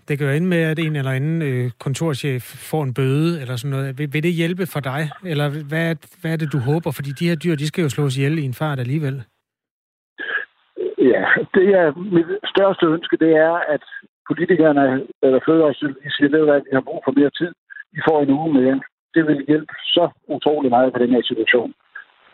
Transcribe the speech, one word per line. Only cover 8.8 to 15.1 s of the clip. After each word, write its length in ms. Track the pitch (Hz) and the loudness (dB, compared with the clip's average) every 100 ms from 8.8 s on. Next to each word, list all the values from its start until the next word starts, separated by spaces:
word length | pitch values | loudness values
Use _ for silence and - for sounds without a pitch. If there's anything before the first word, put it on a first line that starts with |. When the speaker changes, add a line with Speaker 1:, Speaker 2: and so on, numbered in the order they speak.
| 123 156 139 135 - _ _ _ _ _ _ _ _ - - - - _ _ - - - 262 | -4 -2 -4 -6 -12 _ _ _ _ _ _ _ _ -14 -10 -8 -10 _ _ -8 -6 2 4
Speaker 2:
Ja, 120 | 202 - - - 196 | 4 0 -2 0 2
det 120 | 190 190 | 4 4
er 60 | 160 170 202 170 | 2 0 0 0
mit 140 | 165 - - | 0 -4 -2
største 320 | 185 196 185 165 | 2 2 2 0
ønske, 320 | 165 - 170 | 0 -2 2
det 140 | 160 156 160 | 4 6 4
er, 80 | 170 151 139 | 2 -2 -4
at 80 | - - - _ - | -6 -18 -20 _ -6
politikerne 540 | 151 180 165 156 143 135 135 - | -4 2 4 4 4 2 0 -4